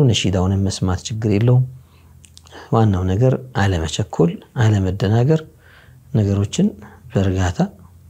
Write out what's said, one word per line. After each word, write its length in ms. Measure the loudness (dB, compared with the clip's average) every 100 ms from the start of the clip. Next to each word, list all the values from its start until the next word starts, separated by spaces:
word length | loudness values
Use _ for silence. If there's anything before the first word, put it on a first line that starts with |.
ነሺዳውንም 580 | 4 2 0 0 0 0
መስማት 380 | -2 -2 -2 -2
ችግር 260 | -6 -4 0
የለውም። 320 | 2 4 2 2 -8 -20 -20 -20 -20 -20 -20 -20 -20 -2
ዋናው 320 | 0 2 0
ነገር 300 | 0 0 0 0 -6 -2
አለመቸኮል፣ 760 | -2 -2 -4 -6 -6 0 0 0 -10 0
አለመደናገር፣ 840 | 2 2 0 -2 0 2 2 0 -2 -20 -20 -20 -20 -20 -4
ነገሮችን 540 | -2 0 0 -2 0 -2 -2 -18 -20 -6
በእርጋታ 520 | -2 0 0 -2 -2 -4 -4 -20 -20